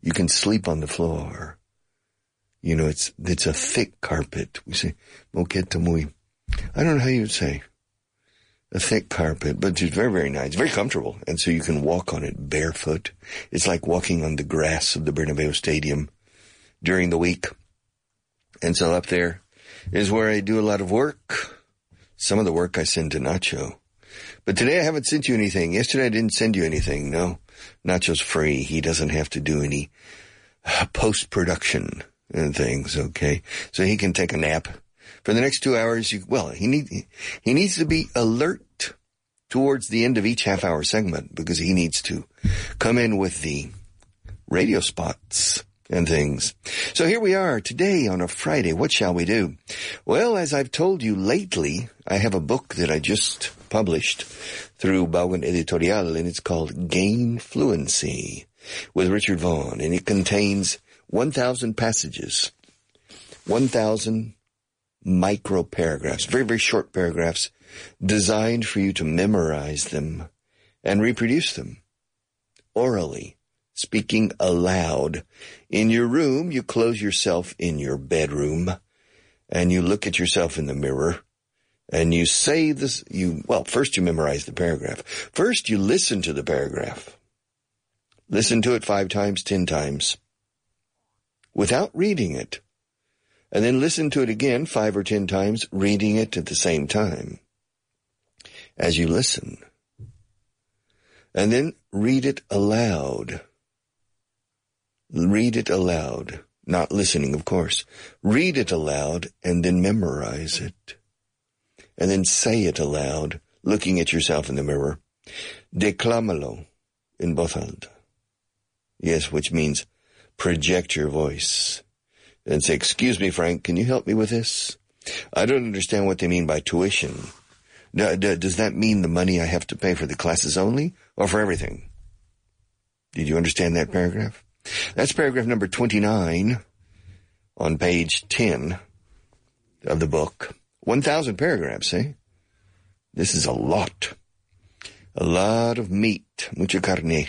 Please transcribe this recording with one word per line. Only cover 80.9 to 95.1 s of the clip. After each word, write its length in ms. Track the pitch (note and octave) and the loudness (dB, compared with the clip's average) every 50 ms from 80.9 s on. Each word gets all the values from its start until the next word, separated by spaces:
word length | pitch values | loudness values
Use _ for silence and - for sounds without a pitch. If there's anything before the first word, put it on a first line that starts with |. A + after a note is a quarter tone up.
| C2+ C2 - - F2+ - - _ _ _ _ _ _ _ _ _ _ _ _ _ | 0 0 0 0 0 -2 -8 _ _ _ _ _ _ _ _ _ _ _ _ _
and 220 | - D#2 E2 E2 E2 | 0 2 2 4 4
you 120 | E2+ E2+ | 4 4
say 460 | E2 - - - - D3 D#3+ D#3+ D#3 | 2 2 2 2 2 2 4 4 2
this, 320 | D3+ C3+ C#3+ C3+ - - - - | 2 0 -2 -4 -4 -6 -8 -8
you, 340 | - F#2+ F#2 F2+ E2 D2+ - - | -4 -2 -2 -2 -2 -4 -2 0
well, 160 | A#2+ F#2 - | 0 0 0
first 340 | - - A#2+ C#3 B2+ - F#2+ | 0 0 0 0 0 0 0
you 60 | F#2 | 2
memorize 420 | F2 E2 D#2+ D#2 D2 C#2+ C#2+ - | 2 2 2 2 0 0 -2 -4
the 80 | - - | -8 -4
paragraph. 480 | - - E2+ D#2+ - - - - - - - - - - - _ | -2 0 0 0 -2 -2 -6 -8 -8 -12 -12 -12 -12 -12 -10 _
First, 360 | - E3+ A#3 B3 - - - | 0 2 2 2 0 0 0
you 80 | A2 G2+ | 0 2
listen 440 | G2 G#2 B2+ F#3 - - - G2 | 2 2 2 2 2 0 0 -2
to 120 | F2 E2+ D2 | -2 -2 -4
the 100 | C#2 C#2+ | -4 -2
paragraph. 720 | - E2 C2+ C#2 - - - - - - - - - - _ _ _ _ _ _ _ _ _ _ _ _ _ _ _ _ _ _ _ _ _ _ _ | 0 0 0 0 -2 -4 -6 -6 -6 -8 -12 -16 -18 -20 _ _ _ _ _ _ _ _ _ _ _ _ _ _ _ _ _ _ _ _ _ _ _
Listen 320 | - G#2 A#2 - A#2+ A#2 | 0 2 2 4 4 4
to 140 | G#2+ B2 B2 | 4 4 2
it 100 | A2+ - | 2 2
five 240 | - G#2 G2+ G2 F#2 | 0 0 0 2 0
times, 340 | - G#2 G2+ G2+ G2 F2+ - | 0 0 0 0 0 -2 -2
ten 220 | - G2+ F#2+ F2+ | -2 0 0 2
times, 520 | F2+ E2 D2+ D2 C#2+ C#2 C#2+ C#2+ - - - _ _ _ _ _ _ _ _ _ _ _ _ _ _ _ _ _ _ _ _ _ _ _ _ _ _ _ | 2 0 -2 -2 -2 -2 -2 -2 -2 -4 -4 _ _ _ _ _ _ _ _ _ _ _ _ _ _ _ _ _ _ _ _ _ _ _ _ _ _ _
without 360 | - G2+ - B2 C3+ F#3+ - _ | -2 0 2 2 2 2 0 _
reading 420 | D3 F#3 G#3+ G3+ D#3+ A2+ F2 D2 | 0 2 2 2 2 0 -2 -2
it. 260 | B1+ - - - - _ _ _ _ _ _ _ _ _ _ _ _ _ _ _ _ _ _ | -6 -8 -10 -12 -16 _ _ _ _ _ _ _ _ _ _ _ _ _ _ _ _ _ _
And 120 | - G2 G#2+ | 0 2 4
then 160 | A#2+ B2+ C3 | 4 4 4
listen 300 | C3+ E3 D#3+ - D#3+ D3+ | 4 2 2 0 0 0
to 100 | C#3 C#3+ | 2 2
it 80 | C3 A2+ | 2 2
again 360 | A2+ G#2+ B2+ C#3 B2 B2 D#3 | 2 0 2 2 2 2 0
five 300 | D#3+ - A#2+ G#2+ G#2+ G2 | -2 0 0 0 2 2
or 80 | G2+ G2 | 0 0
ten 240 | - | 0